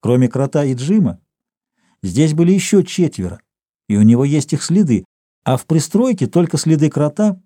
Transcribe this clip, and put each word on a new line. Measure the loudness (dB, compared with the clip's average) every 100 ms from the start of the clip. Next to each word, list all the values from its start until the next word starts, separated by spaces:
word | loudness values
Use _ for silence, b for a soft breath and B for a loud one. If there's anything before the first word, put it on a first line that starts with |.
Кроме | 0 2 0
крота | -2 -4 -2
и | -2
Джима, | -4 -2 0 0 -4 _ _ _ _ _ _ _ _
здесь | -6 0 0
были | 2 0
ещё | 0 2 0
четверо, | 0 -2 -4 -4 -10 -10 _ _ _ _ _
и | 2
у |
него | 4 4
есть | 2 -2 -2
их | -6
следы, | -2 0 2 0 -4 _ _ _
а | -4 -4
в | 0
пристройке | -2 0 0 0 -2 -2
только | 0 0 -2
следы | -2 0 0
крота | 0 -4 0 -2 -2